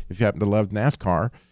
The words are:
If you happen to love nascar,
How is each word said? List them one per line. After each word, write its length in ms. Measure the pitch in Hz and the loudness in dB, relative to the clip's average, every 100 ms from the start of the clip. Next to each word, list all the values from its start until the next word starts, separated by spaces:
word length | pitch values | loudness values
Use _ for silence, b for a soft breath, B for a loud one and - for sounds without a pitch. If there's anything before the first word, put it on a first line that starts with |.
| b | b
If 140 | 92 | 0
you 40 | 107 | 0
happen 140 | 87 | 2
to 60 | 104 | 2
love 240 | 107 101 | 2 0
nascar, 640 | 107 135 - 98 82 117 - b | 0 0 0 0 0 -2 -6 b